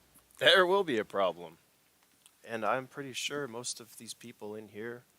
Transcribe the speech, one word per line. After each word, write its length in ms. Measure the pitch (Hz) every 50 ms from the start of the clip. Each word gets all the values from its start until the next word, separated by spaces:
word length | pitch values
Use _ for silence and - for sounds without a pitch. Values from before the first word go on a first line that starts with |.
| _ _ _ - _ _ _ -
there 280 | - 143 165 190 185
will 180 | 175 185 196 202
be 140 | 165 143 110
a 60 | 104
problem. 540 | - - 101 98 92 85 85 85 82 80 82 _ _ _ _ _ _ _ _ _ _ _ _ _ - _ _ - -
And 160 | 113 113 110
I'm 220 | 104 110 127 131
pretty 260 | 127 - - 143 139 123
sure 340 | - - - 143 143 147
most 340 | 131 113 113 123 123 - -
of 180 | 120 107 - -
these 160 | 120 110 -
people 400 | - - 117 120 _ - 104 104
in 140 | 110 110 104
here, 360 | 104 104 107 117 120 123 120 _ _